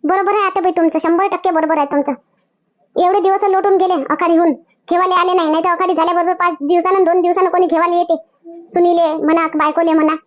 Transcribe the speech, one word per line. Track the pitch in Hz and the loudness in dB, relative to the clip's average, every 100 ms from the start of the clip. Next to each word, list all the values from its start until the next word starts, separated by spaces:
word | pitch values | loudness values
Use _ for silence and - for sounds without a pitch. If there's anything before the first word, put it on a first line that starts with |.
बरोबर | 294 381 381 | -2 -2 0
आहे | 415 392 | 0 -2
आता | 381 | 0
बाई | 359 | -2
तुमचं, | 359 330 320 | 0 0 0
शंभर | 339 339 392 | 0 0 0
टक्के | 381 370 | -2 -2
बरोबर | 320 320 320 | -2 0 -2
आहे | 285 | 0
तुमचं. | 285 277 262 _ _ _ _ _ _ _ - | -2 -2 -6 _ _ _ _ _ _ _ -2
एवढे | 359 392 | 0 2
दिवस | 370 381 | 0 0
लोटून | 415 381 392 392 | 0 0 2 2
गेले | 370 349 269 | 2 0 -2
आखाडीहून, | 302 349 330 339 269 _ _ - | -2 2 2 2 -2 _ _ -4
घेवाले | 349 370 | -2 0
आले | 359 359 | 0 0
नाही, | 370 320 | 0 0
नाही | 320 | 0
तर | 349 | 0
आखाडी | 339 359 | -2 -2
झाल्याबरोबर | 330 320 349 339 | 0 0 0 -2
पाच | 359 349 320 | -2 -2 -4
दिवसानं, | 285 349 349 381 | 0 0 2 2
दोन | 349 349 | 2 2
दिवसानं | 349 359 381 | 0 0 0
कोणी | 359 359 | 0 0
घेवाले | 320 339 349 | 0 0 0
येते, | 349 320 - _ 339 339 339 | 0 -2 -4 _ -20 -20 -6
सुनीले | 359 349 339 330 311 | 0 2 2 0 0
म्हणा, | 302 330 320 | 0 0 0
बायकोले | 311 302 311 330 | -2 -2 0 0
म्हणा | 320 311 320 | 2 0 -2